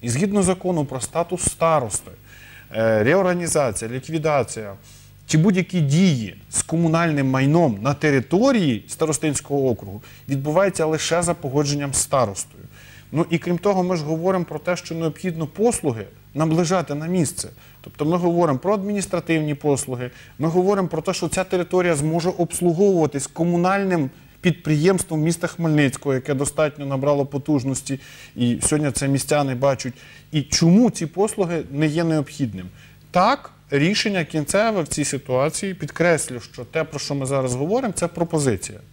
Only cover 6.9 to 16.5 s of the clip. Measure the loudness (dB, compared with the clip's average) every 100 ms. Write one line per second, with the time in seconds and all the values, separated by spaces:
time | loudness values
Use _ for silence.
6.9 | 2 2 0 0 2 4 4 4 2 -2
7.9 | 0 2 2 2 2 4 2 2 -2 -6
8.9 | -4 -2 0 -2 -4 -4 0 0 0 -6
9.9 | -14 -16 -20 -6 -4 0 2 2 0 -2
10.9 | 0 0 0 0 -4 -2 -2 0 -2 -2
11.9 | -4 0 0 0 -2 -12 -16 -20 -20 -20
12.9 | -20 -8 -4 -2 -2 -2 0 2 2 0
13.9 | -2 -2 -2 0 0 -2 -6 -4 -4 -6
14.9 | -4 -4 -4 -6 -4 -6 0 0 2 -2
15.9 | -4 -8 -16 -12 -2 0